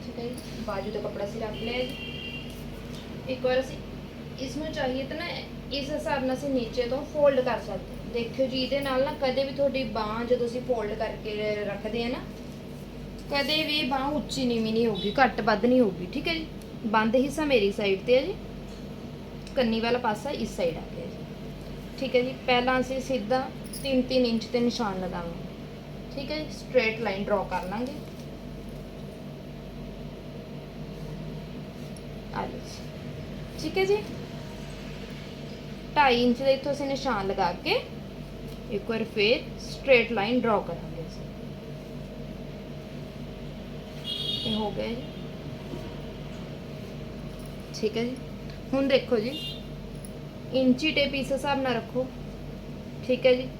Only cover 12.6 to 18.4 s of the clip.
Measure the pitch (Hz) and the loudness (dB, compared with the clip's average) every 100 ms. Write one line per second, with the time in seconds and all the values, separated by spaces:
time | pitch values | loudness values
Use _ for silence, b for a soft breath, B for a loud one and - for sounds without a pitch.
12.6 | - - - - - - - 285 277 311 | -10 -10 -10 -10 -10 -10 -2 0 2 2
13.6 | 302 302 254 269 269 302 - 269 247 233 | 2 2 2 2 2 0 0 0 2 2
14.6 | 220 220 233 196 202 262 247 - 220 208 | 2 4 4 2 0 6 6 6 2 4
15.6 | 233 254 220 175 180 277 339 330 320 - | 6 8 6 4 -4 -2 0 -2 -4 -10
16.6 | - - 233 220 220 247 277 - 302 240 | -10 -6 2 4 6 6 4 2 4 6
17.6 | 202 202 202 190 233 254 320 415 | 6 4 2 2 6 6 6 -4